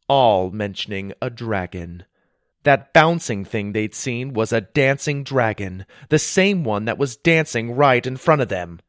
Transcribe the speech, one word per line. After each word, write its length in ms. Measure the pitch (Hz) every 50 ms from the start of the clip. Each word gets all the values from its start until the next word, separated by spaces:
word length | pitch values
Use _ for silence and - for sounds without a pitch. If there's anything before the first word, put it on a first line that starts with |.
| _ -
all 440 | 139 139 131 117 104 95 92 92
mentioning 600 | 90 107 104 101 95 - - - 104 98 98 98 - -
a 80 | - 127
dragon. 760 | 120 113 117 113 110 98 90 85 - 90 85 85 85 87 87 _ _ _ _ _ _ _ _ _ _ _ -
That 300 | 151 139 131 - _ -
bouncing 500 | 170 156 160 170 170 - - 120 98 98
thing 280 | - - 113 101 101
they'd 240 | 101 107 107 107 -
seen 380 | - - 135 120 117 127 139 135
was 200 | 107 113 - -
a 80 | -
dancing 640 | 143 - - 151 135 135 139 139 - 156 147 143 139
dragon, 600 | - 135 131 120 110 104 - 101 95 92 92 95 _ _ - - -
the 100 | 156 156
same 440 | - - - 190 185 202 202 185 156
one 220 | 113 104 101 107
that 120 | 117 107 -
was 200 | 139 135 123 -
dancing 540 | - 165 165 160 156 - - 120 113 117 120
right 300 | 127 143 139 127 120 -
in 100 | 131 127 131
front 240 | - - 160 147
of 80 | 127 95
them. 300 | 98 92 87 85 85 82 _